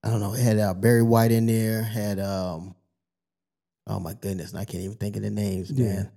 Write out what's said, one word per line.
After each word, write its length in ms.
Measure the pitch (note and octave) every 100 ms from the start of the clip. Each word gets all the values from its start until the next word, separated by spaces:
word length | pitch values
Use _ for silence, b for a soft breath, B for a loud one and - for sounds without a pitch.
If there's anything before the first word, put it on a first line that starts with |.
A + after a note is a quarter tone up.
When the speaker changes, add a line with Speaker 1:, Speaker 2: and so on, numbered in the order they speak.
Speaker 1:
I 80 | -
don't 100 | A2
know, 140 | G2+
it 60 | A2+
had, 180 | B2 G#2+
uh, 160 | G#2
Barry 280 | F#2 A2 A#2+
White 280 | A#2 A#2 A2+
in 140 | A2+ A2+
there, 360 | A2+ A2 A2
had, 360 | A2 A2 G#2 G2
um, 560 | G2 F#2+ F#2 E2 F#2 F#2 _ _ _ _ _ _ _ _ _ _ -
oh 140 | G2+
my 120 | E2+
goodness, 360 | - G2 F#2 F2
and 80 | -
I 40 |
can't 180 | G#2 F2+
even 120 | F#2+ G#2+
think 200 | G2+ G2+
of 60 |
the 80 | G#2
names, 400 | G#2 G2+ F#2 F2+
Speaker 2:
Yeah. 160 | C3 A2+
Speaker 1:
man. 240 | F#2+ G2